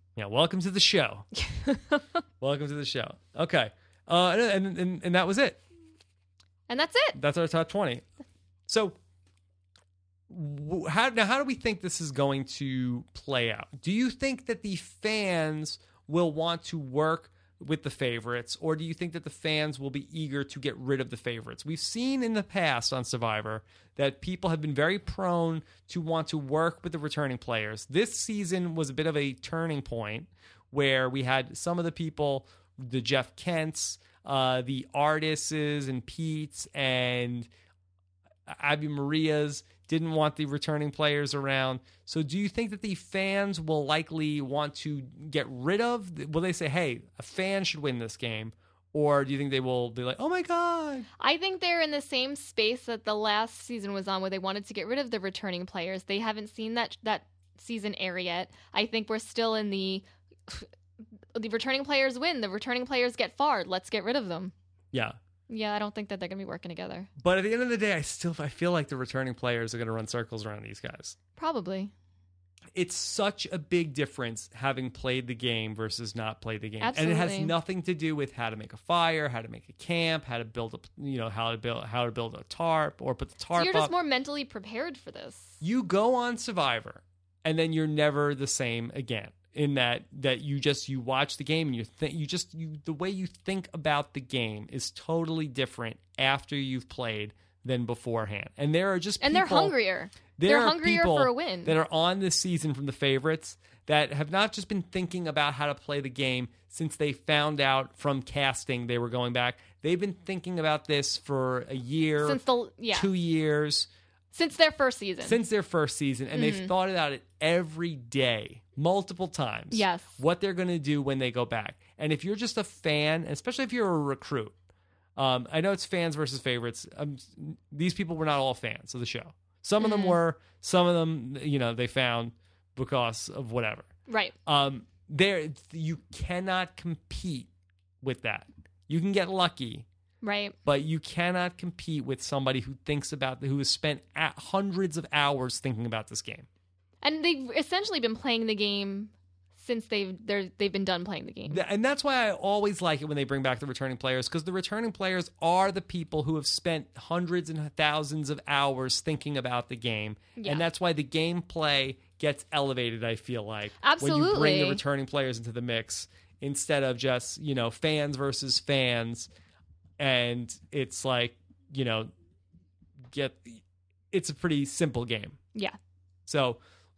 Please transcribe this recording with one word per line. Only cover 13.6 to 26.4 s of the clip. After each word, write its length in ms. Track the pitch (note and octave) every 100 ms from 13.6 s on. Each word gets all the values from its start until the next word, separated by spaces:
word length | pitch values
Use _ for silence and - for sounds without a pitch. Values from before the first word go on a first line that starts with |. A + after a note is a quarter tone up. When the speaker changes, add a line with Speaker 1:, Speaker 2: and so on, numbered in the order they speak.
| - C3+
Speaker 1:
Do 100 | -
you 180 | G#3 B3+
think 360 | - C4+ B3+ -
that 180 | A3+
the 140 | G#3 F3+
fans 1000 | - - G#3+ G#3+ G3+ F3 D#3 D#3 D#3 - _ _ -
will 240 | D#3 F3
want 320 | D3+ E3 E3+ -
to 140 | E3
work 500 | C3+ C3 D#3 E3 - _ _ -
with 200 | C3+ D#3
the 60 | C#3+
favorites, 680 | - C3 A#2 A#2 A#2+ A#2 -
or 160 | D#3+ D#3
do 80 |
you 100 | E3
think 200 | D#3 F3
that 100 | E3
the 60 | -
fans 500 | - D#3+ D#3 D3+ C3
will 100 | C#3
be 180 | C3+ C#3
eager 320 | D#3+ D#3 C#3
to 160 | C#3 -
get 160 | C#3 -
rid 220 | B2+ C#3
of 100 | C3
the 80 | B2
favorites? 480 | - A#2 - - C#3+
We've 140 | E3
seen 440 | - A3+ B3 C4+
in 100 | A#3
the 100 | A3
past 480 | G3 F#3+ E3 B2 -
on 120 | C3
Survivor 600 | B2 B2 A#2 G#2+ G#2+ G#2+ - - - -
that 260 | C#3 C#3
people 280 | - F3+ F#3
have 120 | D#3+
been 120 | D3+
very 260 | C#3 D#3 G3
prone 640 | - - F#3 F3 E3 D#3+ - - -
to 120 | F3+
want 260 | D#3+ E3 D#3
to 80 |
work 420 | D#3+